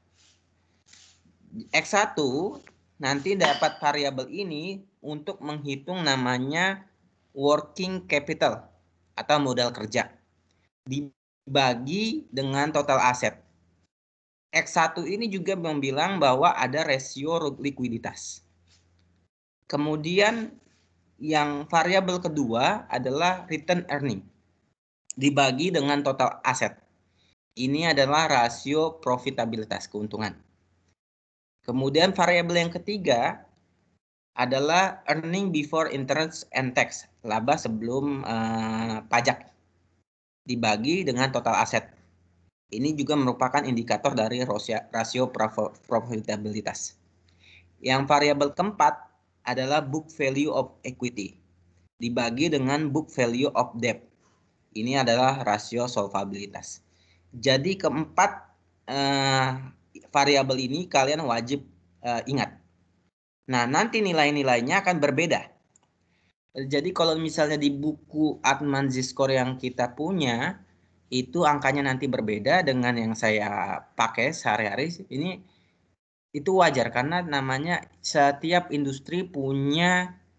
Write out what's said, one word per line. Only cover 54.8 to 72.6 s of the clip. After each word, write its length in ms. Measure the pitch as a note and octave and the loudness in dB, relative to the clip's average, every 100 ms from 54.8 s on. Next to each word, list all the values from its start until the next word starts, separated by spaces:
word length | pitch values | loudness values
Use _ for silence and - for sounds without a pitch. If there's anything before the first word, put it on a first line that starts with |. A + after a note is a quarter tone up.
| A#2+ C#3 | -2 2
adalah 400 | A#2+ A#2+ C3 C#3 | 4 4 4 2
rasio 480 | A#2 G#2 - A#2 B2 | 0 -2 -2 -4 -2
solvabilitas. 960 | A2+ G2 G2 G2+ G2+ G2+ G2 - - _ _ _ _ _ | -2 -2 -2 -4 -8 -10 -14 -14 -18 _ _ _ _ _
Jadi 480 | B2 C3 C3+ E3 F#3+ | -4 2 2 2 -2
keempat, 640 | D#3 C3+ D3+ - G3 - - _ _ _ - | -2 -2 -2 2 2 0 -14 _ _ _ -8
eh, 640 | C#3 C#3 C#3 C3+ C3 C3 C3 C3 - _ - - | -2 0 2 2 2 2 -2 -10 -18 _ -20 -4
variabel 560 | D3 C#3 C#3 C3+ C3 | 2 4 4 4 0
ini 240 | B2+ D3 F3+ | -2 -4 0
kalian 320 | C#3+ C3+ D#3 D3 | 2 2 2 0
wajib, 320 | A#2 A#2+ C#3+ - _ _ _ | -2 -2 -6 -8 _ _ _
eh, 240 | A#2+ A#2 | -4 -4
ingat. 320 | C3 C#3 G#2 - _ _ _ _ _ _ _ _ - | -2 -2 -2 -6 _ _ _ _ _ _ _ _ -4
Nah, 160 | B2+ A#2+ | 0 2
nanti 320 | D3+ A3+ A3 | 2 2 0
nilai-nilainya 800 | G3 D#3+ D3 D3 C3+ A#2+ B2 F#3+ | 0 2 2 2 4 2 2 0
akan 160 | F#3+ F3 | 2 2
berbeda. 480 | C#3+ C3 E3+ A#2 - _ _ _ _ _ _ _ _ _ _ C3 | 2 2 0 0 -4 _ _ _ _ _ _ _ _ _ _ -10
Jadi 320 | C3+ C#3+ E3+ F3+ | -4 -2 0 2
kalau 240 | E3 D#3+ | 2 2
misalnya 400 | D#3+ D#3 D3+ D3+ | 0 0 0 2
di 80 | C#3+ | 0
buku 720 | C#3 D3+ D3+ - D3+ D#3 - | 0 -2 -6 -6 0 0 2
Atman 480 | C3 C#3 D3 C#3 C#3 | 0 2 0 0 0
Z-score 480 | B2+ B2+ - C3+ C3 | -2 -4 0 2 2
yang 240 | B2+ B2+ | 0 -2
kita 320 | B2+ B2+ A#2+ | -6 -2 -4
punya, 720 | - D#3+ F#3+ C3 A#2 D3+ G3 - _ _ _ - | -2 -4 0 0 0 -2 -6 -14 _ _ _ -6
itu 320 | B2+ B2+ F3 | -4 -2 2
angkanya 480 | D3+ C#3+ C3+ C#3+ C#3 | 2 4 2 2 2
nanti 160 | B2+ C3 | 0 0
berbeda 560 | A#2 A2 G#2+ G#2 F3+ | -2 0 -2 2 4